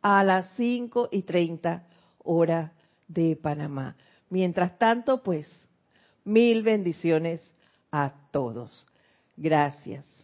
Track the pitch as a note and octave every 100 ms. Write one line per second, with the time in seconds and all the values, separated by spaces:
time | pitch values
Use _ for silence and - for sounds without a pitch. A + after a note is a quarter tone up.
0 | G#3 G3 G3 F#3 F#3 - A#3+ B3 A#3+ A#3+
1 | A#3+ G3+ F3+ F3 E3+ E3 E3+ E3+ - _
2 | _ _ - E3 E3 E3 D#3 _ _ _
3 | _ E3+ E3 D#3 D3+ D3 D3 C#3 C3+ -
4 | _ _ _ F#3 F3+ E3+ F3+ - A3+ A#3
5 | A#3+ C4 G3+ E3 D3+ - _ _ _ _
6 | _ _ - G#3+ A#3+ A3+ A3 A3 F3+ D#3+
7 | E3+ D#3+ E3 E3 - _ _ _ _ D3
8 | C#3 - _ C#3+ B2 A2+ A#2+ - - _
9 | _ _ _ - D#3 D#3 D3 C#3+ - -
10 | - _